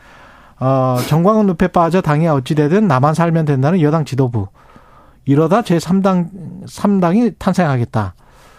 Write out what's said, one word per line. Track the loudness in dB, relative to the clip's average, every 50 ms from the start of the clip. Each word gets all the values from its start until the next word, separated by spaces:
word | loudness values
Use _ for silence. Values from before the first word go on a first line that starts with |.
| -20 -20 -20 -20 -20 -20 -20 -20 -20 -20 -12 -6
어, | -2 0 0 0 0 0 -2 -2 -2
정광훈 | 0 0 2 2 2 2 2 2
늪에 | 0 0 0 -2
빠져 | 0 2 0 0 2 0 0
당이 | 0 0 0 0 2
어찌되든 | 2 0 0 -2 -2 0 0 2 2 2 2 2
나만 | 2 2 2 2 2 2
살면 | 2 0 0 2 0 0
된다는 | 0 0 0 2 0 2 2
여당 | 2 2 2 0 -2
지도부, | -2 -2 -2 -2 -2 -2 -4 -6 -6 -12 -20 -20 -20 -20 -20 -20 -20 -20 -20 -20 -20 _ -12 _
이러다 | 0 0 2 2 2 0 0 0
제삼 | 0 -2 -2 0 0 -2 0
당, | 2 0 0 0 -2 -4 -8 -14 -16 -16 -16 -16 -18
삼 | -18 -12 -4 -2 0 0 2
당이 | 2 2 2 2 0 0 -2 -2
탄생하겠다. | -4 -2 0 0 0 0 0 -2 -2 -2 -2 -4 -4 -4 -8 _ -20 -20 _ -20 -20 -20 -20